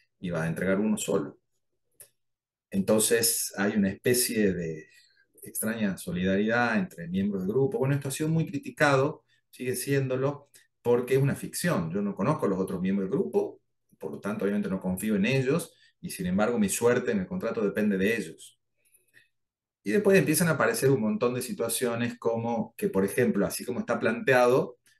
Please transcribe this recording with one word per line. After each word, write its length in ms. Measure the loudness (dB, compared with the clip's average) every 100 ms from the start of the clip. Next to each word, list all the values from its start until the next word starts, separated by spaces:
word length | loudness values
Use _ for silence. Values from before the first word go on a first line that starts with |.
| _ _
Y 100 | -6
va 140 | -4
a 40 | -4
entregar 320 | -2 -2 0
uno 180 | 0 -2
solo. 420 | 0 -2 -2 -12 _ _ _ _ _ _ -20 _ _ _ _ _ _
Entonces 840 | -4 2 2 4 4 2 0 -4 -2
hay 160 | 0 2
una 140 | 2
especie 640 | 0 0 2 2 2 2
de 340 | 2 -4 -8 -12 _ _ _ _ _
extraña 560 | -14 -6 -6 -2 -2 -4
solidaridad 800 | -6 -2 0 2 2 2 2 0
entre 300 | -2 -6 -6
miembros 360 | -2 -2 -2
del 80 | -2
grupo. 280 | 0 0 0
Bueno, 160 | 0 0
esto 120 | -2
ha 20 |
sido 180 | -4 -2
muy 160 | 0 -2
criticado, 800 | -6 -8 0 2 4 2 -2 _ _ _
sigue 260 | -10 -6 -6
siéndolo, 760 | -2 0 0 -2 -2 -4 -12 -20 _ _
porque 340 | 0 0 2 2
es 60 |
una 140 | 2 0
ficción. 560 | -6 -4 -2 0 -2
Yo 100 | -2
no 140 | -4 -2
conozco 300 | 0 0 0
a 40 |
los 100 | 0
otros 200 | -2 -2
miembros 300 | 0 0 0
del 80 | -2
grupo, 420 | 0 0 -2 -6 _ _ _ _
por 140 | -12
lo 80 | -8
tanto, 260 | -8 -4 -2
obviamente 240 | -2 -2
no 100 | -4
confío 360 | -4 -4 -2 0
en 100 | 2
ellos, 500 | 2 2 0 -2 _ _ _
y 120 | -12
sin 160 | -6 -2
embargo, 320 | 0 2 2
mi 100 | 0
suerte 420 | 2 2 2 2
en 80 | -2
el 80 | -2
contrato 340 | -4 -4 -2
depende 340 | -2 0 0 2
de 180 | 2 0
ellos. 440 | -4 -12 -20 _ _ _ _ _ _ _ _ _ _ _ _ _
Y 80 | 0
después 260 | 2 6 6
empiezan 300 | 4 2 2
a 40 |
aparecer 380 | 2 2 2 2
un 100 | 2
montón 320 | 2 0 0
de 80 | -2
situaciones 760 | -6 -4 -4 -2 -2 -2 -4 -2
como 560 | -4 -2 -2 -4 -4 -4
que, 100 | -2
por 160 | 0
ejemplo, 420 | 0 2 0 2 0
así 200 | -2 -8
como 160 | -8
está 180 | -4 0
planteado, 800 | 0 -2 2 4 6 4 0 -8 _ _